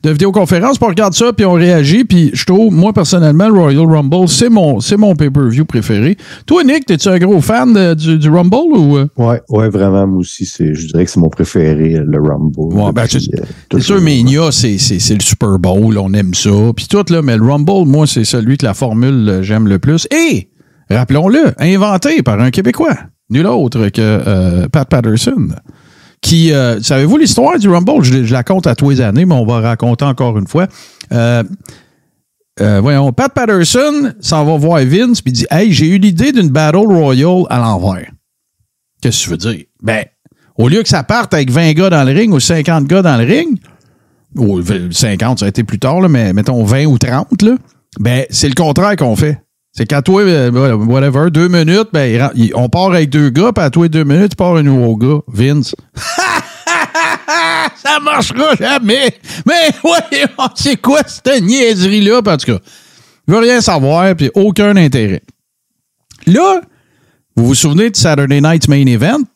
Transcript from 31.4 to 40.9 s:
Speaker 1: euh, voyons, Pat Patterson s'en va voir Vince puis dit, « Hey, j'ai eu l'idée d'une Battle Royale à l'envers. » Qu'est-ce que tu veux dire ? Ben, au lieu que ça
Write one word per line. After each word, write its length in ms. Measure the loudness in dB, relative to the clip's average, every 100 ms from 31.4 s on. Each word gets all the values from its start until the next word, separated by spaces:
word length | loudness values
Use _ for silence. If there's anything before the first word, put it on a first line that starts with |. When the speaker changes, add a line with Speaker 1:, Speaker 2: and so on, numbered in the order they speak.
| -2 -10 -18 -20 _ _ _ _ _ _ _ -4
Speaker 1:
euh, 180 | 0 2
voyons, 320 | 2 2 0
Pat 180 | 0 -2
Patterson 840 | -2 0 0 0 0 0 -2 -4 -6
s'en 220 | -4 -2 0
va 100 | 0
voir 260 | 0 0 2
Vince 340 | 0 0 -2
puis 120 | -2
dit, « 120 | -4 -2
Hey, 200 | 0 2
j'ai 160 | 2 2
eu 120 | 2
l'idée 340 | 2 2 0
d'une 160 | 0 0
Battle 380 | 0 0 2 2
Royale 560 | 2 2 2 2 0 0
à 80 | -2
l'envers. » 520 | 0 -2 -2 -4 -10 -20 _ _ _ _ _ _ _ _
Qu'est-ce 160 | -4 -4
que 60 |
tu 60 | -6
veux 40 | -6
dire ? 280 | -6 -8 -12 _
Ben, 240 | -6 -4 -6 _ _ _ _ -2
au 140 | 0
lieu 120 | 0
que 60 |
ça 140 | 0